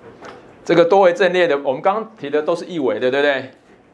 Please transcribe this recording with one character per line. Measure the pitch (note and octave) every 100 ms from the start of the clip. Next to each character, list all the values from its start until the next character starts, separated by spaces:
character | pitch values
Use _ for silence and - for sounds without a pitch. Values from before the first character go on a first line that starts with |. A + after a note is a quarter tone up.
| - - - - - - -
这 | E3+
个 | E3+
多 | G3
维 | F#3
阵 | F3 F#3
列 | F3+ E3+
的， | C#3+
我 | C#3+
们 | C3+
刚 | F#3+ G#3
刚 | A3 -
提 | C#3
的 | D3
都 | D3+ E3+
是 | -
一 | F3
维 | B2+ G#2+
的， | B2+
对 | C#3
不 | C#3+
对？ | C3+ B2+ - _ _ _